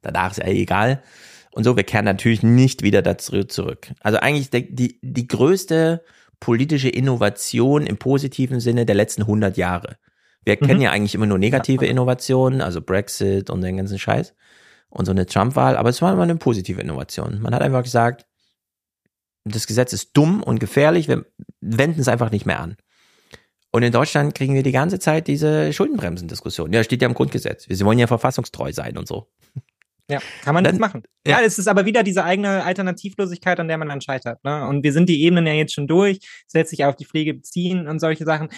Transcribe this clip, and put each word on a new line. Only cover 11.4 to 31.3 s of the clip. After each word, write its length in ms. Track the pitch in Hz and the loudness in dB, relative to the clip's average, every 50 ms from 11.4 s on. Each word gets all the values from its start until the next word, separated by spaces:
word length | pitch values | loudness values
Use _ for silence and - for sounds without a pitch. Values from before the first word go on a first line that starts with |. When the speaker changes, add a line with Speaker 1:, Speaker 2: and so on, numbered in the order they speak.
| 95 107 123 135 127 - 135 127 131 | 2 2 2 0 2 0 0 2 2
Speaker 2:
Ja. 60 | 127 | 0
Speaker 1:
Innovationen, 720 | 120 127 127 127 127 123 - - 131 131 131 131 131 135 | 0 0 0 0 0 -2 -2 0 2 2 2 2 2 0
also 200 | - - 87 85 | -2 -4 -6 -6
Brexit 680 | 71 - 92 98 104 - - - 104 98 95 98 98 - | -4 -2 -2 -2 -2 -4 -6 -4 -2 0 0 0 -2 -4
und 120 | - 90 | -4 -4
den 160 | 92 90 92 95 | -4 -4 -4 -4
ganzen 200 | 95 98 101 95 | -6 -6 -6 -6
Scheiß 380 | - - 101 - 180 - _ _ _ _ _ _ _ _ _ _ _ _ | -2 -2 -2 -2 -2 -4 _ _ _ _ _ _ _ _ _ _ _ _
und 160 | - - 92 | -8 -6 -2
so 60 | 92 | 0
eine 140 | 95 95 92 | 0 0 0
Trump-Wahl, 500 | - - - 98 123 135 135 127 131 131 | 0 0 0 0 2 2 2 2 2 2
aber 140 | - - 117 | 2 2 0
es 140 | 127 - 165 | 0 2 0
war 100 | 180 190 | 0 2
immer 100 | 185 175 | 2 2
eine 120 | 170 170 | 0 0
positive 440 | 160 - 139 117 101 92 - 92 95 | 0 0 0 0 0 -2 -6 -8 -8
Innovation. 640 | - 73 78 65 67 - - - 78 80 82 104 | -8 -8 -8 -8 -10 -10 -10 -8 -8 -6 -6 -6
Man 140 | 113 - 117 | -4 -4 -2
hat 80 | 127 - | -2 0
einfach 180 | 139 135 127 | 0 0 -2
gesagt, 460 | 120 123 123 120 117 120 120 - _ _ _ _ _ _ _ _ _ _ _ _ _ _ _ _ _ _ _ _ _ _ _ _ _ 107 | -2 0 0 2 2 2 0 -4 _ _ _ _ _ _ _ _ _ _ _ _ _ _ _ _ _ _ _ _ _ _ _ _ _ -8
das 200 | 107 113 - - | -6 -6 -6 -2
Gesetz 260 | 107 117 127 - - | 0 0 0 0 -2
ist 220 | 101 - - _ | -6 -8 0 _
dumm 280 | 143 147 160 190 214 - | 4 4 4 2 0 0
und 160 | - 120 113 | 0 0 -2
gefährlich, 480 | 110 - - 135 143 151 170 175 156 147 | -2 0 2 4 4 4 4 2 2 0
wir 180 | 139 - - - _ - - - - _ | -2 -2 -4 -8 _ -20 -20 -20 -18 _
wenden 400 | - - 113 113 135 160 165 160 | -6 -2 0 2 2 0 0 0
es 60 | 135 127 | 0 0
einfach 240 | 117 117 120 110 | 2 0 0 0
nicht 140 | 107 101 - | -2 -2 -2
mehr 140 | - 82 - | -2 -4 -4
an. 180 | 78 82 98 - _ _ _ _ _ _ _ _ _ _ - - _ _ _ _ _ _ | -6 -8 -12 -14 _ _ _ _ _ _ _ _ _ _ -20 -20 _ _ _ _ _ _
Und 120 | - 117 120 | 0 2 2
in 80 | 120 | 2
Deutschland 420 | 117 120 139 151 - 147 143 147 - | 2 2 0 2 0 0 0 0 -2
kriegen 220 | - 135 135 139 | -2 -2 0 0
wir 80 | 135 131 | 2 2
die 80 | 135 | 2
ganze 260 | 127 127 147 175 202 190 | 0 0 0 0 -2 -2
Zeit 300 | - - 156 160 160 - | 0 0 0 0 0 -2
diese 460 | 143 147 156 151 151 156 151 151 147 | -2 0 2 2 2 2 0 0 0
Schuldenbremsen-Diskussion. 1000 | - 196 - 302 208 - 90 85 90 87 82 85 - - - - - 80 78 90 | 0 -2 -2 0 -2 -4 -4 -6 -6 -8 -10 -12 -10 -10 -10 -8 -6 -4 0 0
Ja, 100 | 117 110 | 0 2
steht 180 | - 127 123 | 2 2 0
ja 60 | 131 123 | 0 0
im 60 | 123 | 2
Grundgesetz. 540 | - 135 143 - 131 - - - - - - | 0 -2 -2 -2 -4 -6 -6 -8 -10 -8 -8
Wir 100 | 95 95 | -4 0
wollen 180 | 98 101 110 120 | 2 4 4 4
ja 80 | 120 113 | 4 2
verfassungstreu 640 | 120 110 - 131 127 - 123 - - - - - | 2 0 0 0 -2 -2 -6 -8 -8 -8 -8 -8
sein 260 | - - - - - - | -6 -8 -8 -10 -10 -10
und 100 | - - | -10 -10
so. 200 | - - - _ _ _ _ _ _ 135 - _ _ _ _ _ _ _ _ - | -10 -10 -10 _ _ _ _ _ _ -18 -18 _ _ _ _ _ _ _ _ -8
Speaker 2:
Ja, 100 | 143 139 - - - - | -6 -6 -6 -10 -16 -8
kann 120 | - 139 147 | -2 0 2
man 100 | 170 190 | 4 4
Speaker 1:
Dann 120 | - 185 | 4 2
Speaker 2:
nicht 40 | - | 2
machen. 240 | 220 208 190 117 107 _ _ _ _ | 0 -2 -2 -6 -14 _ _ _ _
Speaker 1:
Ja. 140 | - | 2